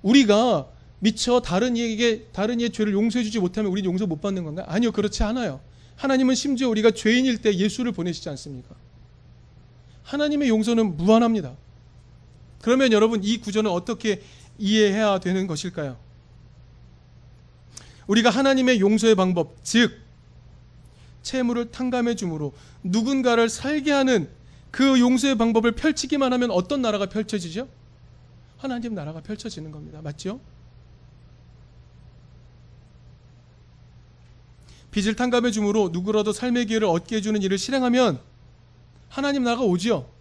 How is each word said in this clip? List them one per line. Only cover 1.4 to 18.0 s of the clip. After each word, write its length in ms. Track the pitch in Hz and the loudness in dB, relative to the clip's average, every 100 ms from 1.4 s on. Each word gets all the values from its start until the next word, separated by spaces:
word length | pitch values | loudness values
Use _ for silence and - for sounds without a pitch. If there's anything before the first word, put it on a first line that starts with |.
다른 340 | 240 180 247 233 | 2 -2 0 -2
이에게, 500 | 233 214 240 220 - | -2 0 0 0 -6
다른 260 | - 208 240 | -6 -4 -2
이의 140 | 233 | -4
죄를 220 | - 214 | -2 -2
용서해주지 440 | 196 226 240 214 220 | 0 0 0 -2 -2
못하면 320 | 180 180 214 | -2 -2 -2
우리는 160 | 190 190 | -2 -2
용서 200 | 180 208 | -2 -2
못 160 | 156 | -4
받는 200 | 202 196 | -4 -6
건가요? 220 | 165 156 - | -6 -10 -6
아니요, 240 | 170 233 | -2 0
그렇지 320 | 220 202 - | 0 -4 -2
않아요. 360 | 214 247 220 131 - - - - | -4 -2 -6 -8 -16 -20 -20 -8
하나님은 380 | 269 262 262 | 0 2 2
심지어 360 | 262 285 254 262 | 0 0 -2 0
우리가 220 | 220 220 | 2 2
죄인일 500 | 226 214 240 262 233 | 2 2 2 2 0
때 120 | 214 | 0
예수를 380 | 196 202 - 247 | 2 0 -2 -6
보내시지 380 | - 175 165 - | -4 -6 -6 -10
않습니까? 440 | 135 - 135 - 143 - - - - - - - - - - - - | -12 -12 -16 -16 -20 -20 -20 -20 -20 -20 -20 -20 -20 -20 -20 -20 -20
하나님의 440 | - 285 294 294 285 | -10 -2 -2 0 2
용서는 480 | 220 220 233 214 156 | 2 2 2 0 0
무한합니다. 580 | 175 220 233 220 147 127 - - - - - - - - - - | 4 4 4 0 -6 -14 -20 -20 -20 -20 -20 -20 -20 -20 -20 -10
그러면 300 | - 262 269 | 0 2 4
여러분, 300 | 214 220 226 | 4 4 2
이 200 | 196 226 | -2 -4
구절은 280 | - 202 214 | -2 -2 0
어떻게 520 | 180 180 226 220 208 - - - - | -2 -4 -6 -4 -4 -8 -20 -20 -6
이해해야 600 | 196 220 208 202 220 196 | 0 4 4 2 0 0
되는 260 | 185 185 190 | -2 -2 -2
것일까요? 560 | 156 190 175 143 123 - - - - - - - - - - - - - - - - - - - - | -6 -8 -8 -8 -10 -20 -20 -20 -20 -20 -20 -20 -20 -20 -20 -20 -20 -20 -20 -20 -20 -20 -20 -20 -20